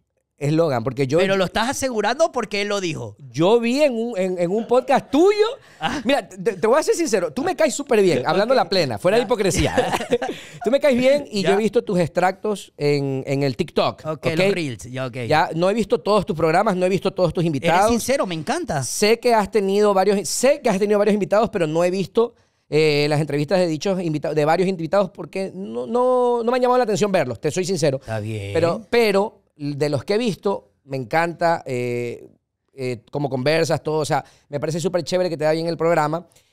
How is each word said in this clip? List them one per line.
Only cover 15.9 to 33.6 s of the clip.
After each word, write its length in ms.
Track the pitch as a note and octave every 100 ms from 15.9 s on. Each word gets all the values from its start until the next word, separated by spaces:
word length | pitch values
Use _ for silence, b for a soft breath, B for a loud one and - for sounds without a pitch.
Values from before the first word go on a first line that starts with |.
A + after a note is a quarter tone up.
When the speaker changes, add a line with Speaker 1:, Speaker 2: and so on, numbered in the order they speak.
| A#3+
Speaker 1:
todos 260 | - G#3 F3+
tus 120 | D#3+
programas, 360 | E3 E3 A3 F#3
no 80 | F#3
he 40 |
visto 220 | F#3+ F#3+
todos 220 | - F3
tus 80 | F#3+
Speaker 2:
Eres 40 | E3+
Speaker 1:
invitados. 440 | C3+ E3 E3+ G#3+
Speaker 2:
sincero, 340 | A#3+ - G3 A3
me 100 | E3
encanta. 460 | D3+ D4+ D#4+ D#3
Speaker 1:
Sé 360 | B2+ - G#3 A3+
que 140 | B3
has 180 | A3+ G3
tenido 420 | A3 G3 G3 G#3
varios, 320 | F#3+ F#3+ G3+ E3
sé 320 | - B3+ D4
que 80 | A#3+
has 100 | F#3+
tenido 180 | G#3 G#3
varios 160 | G#3 G3+
invitados, 340 | F3 G3+ A3+
pero 180 | G3+ D#3+
no 160 | D#3+
he 80 | F3+
visto, 420 | F#3+ F3+ - A#3 - _ _ -
eh, 380 | D3 D#3 D3 D3
las 100 | D3
entrevistas 400 | D#3 C#3+ D3 F#3+
de 80 | F3
dichos 340 | D#3 G3+ F#3
invita-, 320 | E3+ D3+ D#3
de 120 | D3+ D3+
varios 240 | F3 F#3+
invitados 400 | F3 D#3+ G3 F#3+
porque 420 | - E3 F#3+ F#3+
no, 320 | F3 G3+ A#3 B3
no, 580 | A#3 B3+ B3+ B3 A#3+
no 60 | A3+
me 40 | B3+
han 40 |
llamado 160 | B3 B3
la 80 | A3
atención 260 | F#3+ G#3
verlos, 300 | F#3 B2+ A2+
te 100 | D#3
soy 140 | D#3 F3+
sincero. 320 | F#3 D3 C3+
Speaker 2:
Está 220 | - A2
bien. 300 | G#2+ G#2+ G2+
Speaker 1:
Pero, 340 | B2+ E3 G3+ -
pero 460 | A#3 A3 G3 G#3+ - _ -
de 280 | D3 C#3+ D3
los 160 | C#3+ -
que 80 |
he 40 | G#3
visto, 540 | B3 D#3+ G3+ G3 - _ C3+
me 100 | C3+
encanta, 680 | A#2 D#3+ E3+ D#3+ E3+ E3+ -
eh, 640 | B2 B2 A#2+ A#2+ A2+ B1+ _ _ _ _
eh, 280 | C3+ B2+ A#2 _
cómo 180 | C#3+ C#3+
conversas, 540 | C3 C3 D#3+